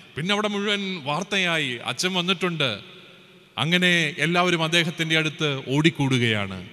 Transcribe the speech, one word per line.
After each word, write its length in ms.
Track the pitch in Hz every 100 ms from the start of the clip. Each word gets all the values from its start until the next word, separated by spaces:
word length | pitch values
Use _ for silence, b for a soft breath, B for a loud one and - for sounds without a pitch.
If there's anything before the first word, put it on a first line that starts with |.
| B -
പിന്നെ 160 | 180 208
അവിടെ 140 | 214
മുഴുവൻ 280 | 202 208 202 190 180 135
വാർത്തയായി, 640 | 151 175 196 175 160 135 117 -
അച്ഛൻ 220 | 127 185 185
വന്നിട്ടുണ്ട്. 500 | 175 180 180 160 131 101 - - - - - - - -
അങ്ങനെ 280 | 151 180 180 175 151 - 156
എല്ലാവരും 360 | 175 180 170 160
അദ്ദേഹത്തിൻ്റെ 480 | 170 156 147 160 160
അടുത്ത് 280 | 156 - 151 135 127
ഓടിക്കൂടുകയാണ്. 840 | 143 147 - 135 127 117 107 98 92 92